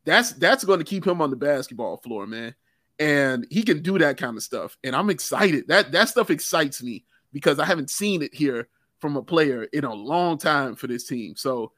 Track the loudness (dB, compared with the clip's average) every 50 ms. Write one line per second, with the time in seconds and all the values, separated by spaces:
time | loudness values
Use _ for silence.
0 | -2 2 4 4 4 2 -2 2 4 4 4 4 4 2 2 2 2 -4 -4 -2
1 | 0 0 2 2 0 -2 0 -2 0 0 0 0 -2 -8 -8 -8 -6 -6 -6 -8
2 | -10 -8 -8 -8 -8 -8 -8 -10 -10 -12 -14 _ _ _ _ _ _ _ _ -2
3 | 0 2 4 4 2 2 0 -2 -4 -2 -2 0 2 2 2 2 2 0 2 4
4 | 4 4 2 -2 -6 -8 -6 -8 -10 -8 -8 -8 -8 -10 -12 -10 -8 -4 -2 0
5 | 0 0 0 -2 -4 -4 0 2 4 4 4 2 2 4 4 4 4 4 2 2
6 | 2 4 2 0 2 2 0 -2 -2 -2 0 0 0 0 -4 -8 -8 -8 -10 -10
7 | _ _ _ _ _ _ -10 2 2 2 4 4 2 0 0 -2 -2 -6 -4 -2
8 | 0 0 0 0 -2 -6 -4 -2 -2 0 0 -4 -8 _ _ _ _ _ _ -8
9 | -6 -4 -4 -4 -4 2 2 4 4 4 2 -2 -6 -4 -4 -4 -4 -4 -6 -8
10 | -6 -2 0 2 2 2 0 0 2 2 2 2 0 -2 -6 -8 -8 -8 -8 -8
11 | -6 -8 -8 -8 -8 -10 -10 -6 -4 -4 -4 -4 -6 -10 _